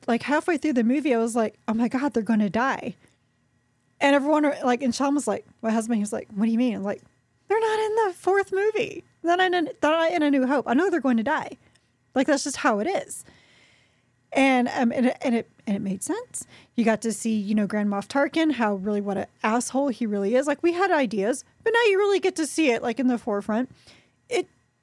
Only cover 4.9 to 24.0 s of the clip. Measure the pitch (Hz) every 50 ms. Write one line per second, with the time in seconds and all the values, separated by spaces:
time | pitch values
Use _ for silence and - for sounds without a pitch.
4.9 | 226 - 262 285 285 294 247 - 196 - - - - _ - 226 220 226 220 220
5.9 | 240 220 202 208 - 214 - - - 196 208 226 226 226 254 254 214 196 190 202
6.9 | 202 - - _ _ _ _ _ _ _ _ - 392 440 440 440 427 427 440 427
7.9 | 427 453 440 392 349 - - - 381 392 392 - 370 381 403 427 427 415 - -
8.9 | - - - _ _ _ - 330 349 359 370 370 349 359 330 302 - _ - 294
9.9 | 311 330 330 330 - - - 196 277 277 262 247 277 277 - - 233 269 349 392
10.9 | 339 330 240 269 247 226 220 247 302 285 - - - - _ _ _ _ _ _
11.9 | _ _ _ _ - 254 269 - 294 - - 294 262 - - 302 226 202 214 330
12.9 | 392 - - - - - - - - _ _ _ _ _ _ _ _ _ _ _
13.9 | _ _ _ _ _ _ _ _ - - 269 269 262 247 240 247 - - 262 233
14.9 | 240 - 240 254 262 - - 285 233 226 208 - _ _ _ - 202 196 - 196
15.9 | 185 190 - - 311 427 494 - - - - - - - - _ _ - 233 226
16.9 | 220 214 - 226 208 - - 226 220 214 202 196 214 214 208 196 - 208 208 208
17.9 | 202 202 196 - - 269 285 294 - 320 320 311 294 233 233 208 208 196 185 208
18.9 | 208 202 202 202 196 196 196 - _ _ - 220 214 247 240 - - 254 277 285
19.9 | 226 - 247 220 208 202 196 196 233 247 285 294 294 277 - 339 339 349 381 392
20.9 | 359 311 277 214 226 202 190 208 294 262 - _ _ _ - 453 440 466 480 440
21.9 | 392 381 415 403 403 370 - 370 370 - 320 269 - - 320 285 233 - - 240
22.9 | 233 - 269 254 247 226 - - 208 202 202 - 214 220 262 - - _ _ -
23.9 | - -